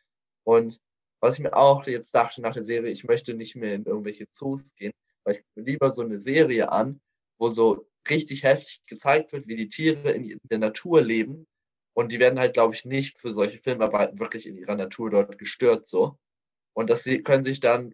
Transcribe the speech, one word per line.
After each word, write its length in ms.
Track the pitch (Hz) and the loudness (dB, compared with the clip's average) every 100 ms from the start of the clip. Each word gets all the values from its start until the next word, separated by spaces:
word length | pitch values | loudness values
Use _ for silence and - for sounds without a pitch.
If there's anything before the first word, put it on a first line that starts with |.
| _ _ _ _ | _ _ _ _
Und 360 | - - 117 - _ _ _ _ | 2 4 4 -6 _ _ _ _
was 140 | 120 131 | 0 0
ich 40 | |
mir 140 | 143 - | -2 6
auch 300 | 139 139 139 | 6 6 0
jetzt 260 | 120 - 123 | -8 -2 0
dachte 260 | 117 - | 0 -2
nach 120 | 113 | -8
der 100 | 120 | -6
Serie, 280 | 110 117 113 | -4 -4 -4
ich 120 | - | -6
möchte 300 | 120 120 117 | 0 0 0
nicht 220 | 113 113 127 | -10 -12 -10
mehr 180 | 110 101 | -6 -6
in 100 | 104 | -6
irgendwelche 420 | 107 104 104 104 | -6 -6 -12 -18
Zoos 420 | _ 139 135 135 _ | _ -8 -8 -12 _
gehen, 160 | 101 - _ _ | -12 -12 _ _
weil 120 | - 101 | -6 -6
ich 40 | |
gucke 180 | _ - | _ -14
mir 40 | 117 | -8
lieber 260 | 139 135 | 0 0
so 100 | 123 | 0
eine 180 | 117 104 | -6 -8
Serie 520 | 110 147 156 117 95 | -2 2 4 2 0
an, 280 | 95 123 139 _ _ _ _ | 0 -2 -6 _ _ _ _
wo 100 | 117 | -2
so 380 | 113 113 98 - _ - | 2 2 2 -6 _ -4
richtig 340 | 151 151 139 | -4 -2 -2
heftig 380 | 135 135 - - _ | 2 2 0 -20 _
gezeigt 480 | 110 139 151 156 | -4 0 2 0
wird, 140 | 143 120 | -8 -10
wie 80 | 113 | -8
die 140 | 107 | -8
Tiere 420 | - 160 151 147 | -2 0 0 -2
in 260 | - 117 107 | -4 -6 -14
der 160 | - 110 | -6 -2
Natur 420 | 110 107 - 160 | -2 -4 2 4
leben. 460 | 117 113 110 151 160 _ _ _ _ | 4 0 -2 -8 -18 _ _ _ _
Und 180 | - 117 | -4 -4
die 80 | 117 | 2
werden 180 | 123 131 | 4 4
halt, 140 | 127 | 2
glaub 200 | 123 113 | 4 2
ich, 120 | 110 123 | 0 -4
nicht 320 | 135 139 - | -4 -4 -8
für 120 | 120 | -8
solche 240 | 104 104 - | -2 -2 -2
Filmarbeiten 600 | - 110 110 104 107 101 | -6 0 0 2 0 -2
wirklich 260 | 113 113 98 | -8 -8 -12
in 100 | 95 | -12
ihrer 180 | 92 104 | -8 -6
Natur 340 | 95 - 113 | -6 -6 0
dort 280 | 101 98 - | 0 0 -4
gestört, 500 | 104 - 123 110 - | -14 0 2 2 0
so. 300 | 90 143 - _ _ _ _ _ | 0 0 -2 _ _ _ _ _
Und 160 | - 113 | -6 0
dass 140 | 117 | 0
sie 200 | 131 131 | 0 -2
können 220 | - 135 131 | 4 2 2
sich 160 | 135 | 0
dann, 320 | 120 120 120 | 2 2 -2